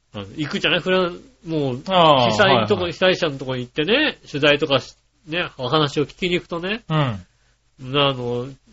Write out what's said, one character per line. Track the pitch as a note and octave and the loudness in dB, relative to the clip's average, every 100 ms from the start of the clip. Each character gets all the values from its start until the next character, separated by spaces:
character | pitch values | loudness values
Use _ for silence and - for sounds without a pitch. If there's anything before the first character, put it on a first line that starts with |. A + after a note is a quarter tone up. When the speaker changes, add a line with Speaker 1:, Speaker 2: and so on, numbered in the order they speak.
| _ | _
Speaker 1:
の、 | G#2+ G2 C3+ | -16 -12 -8
行 | C#3+ | -6
く | G3 | -4
じ | D#3+ | -2
ゃ | |
な | E3+ | -2
い？ | |
フ | F#3 | 0
ラ | F#3 F3 | 0 0
ン-、 | F3+ - _ E3+ | -6 -16 _ -6
も | D#3+ C#3 | -4 -2
う、 | B2 E3 | -4 0
Speaker 2:
あ | F#3 D#3+ C#3 A#2 | 4 6 6 4
ー、 | |
Speaker 1:
被 | G#2+ | 4
災 | G#3 B2+ | 4 4
の | G#2+ | 2
と | |
こ、 | G#2+ | 0
Speaker 2:
は | |
い | |
は | F3 | -2
い。 | |
Speaker 1:
被 | D3+ | 0
災 | F#3 F3+ | 2 2
者 | E3 | -2
の | C3+ | -4
と | |
こ | C3 B2+ | -6 -6
に | |
行 | B2 | -6
っ | |
て | - | -4
ね、 | D#3 B3+ D4 - - | 0 0 0 -6 -10
取 | D3 | 0
材 | D3 C#3+ | 2 2
と | D3 | 2
か | C3 | 0
し-、 | - - _ _ D#3 | -2 -18 _ _ -10
ね、 | E3 D#3+ - | -8 -6 -6
お | B2 | -2
話 | D#3 C#3+ D#3 | 0 0 0
を | |
聞 | C#3 - | -4 -4
き | F3+ | -4
に | |
行 | F3 | -4
く | - | -4
と | E3+ | -8
ね、 | F3+ G#3+ - | -6 -8 -2
Speaker 2:
う | |
ん。 | D#3 | 0
Speaker 1:
あ | C#3 G2+ F2 _ _ _ _ - B2+ C#3 C#3 | 0 -4 -12 _ _ _ _ -18 -6 0 0
の、 | B2+ A#2+ A#2+ C3 C3+ _ | -2 -4 -6 -8 -14 _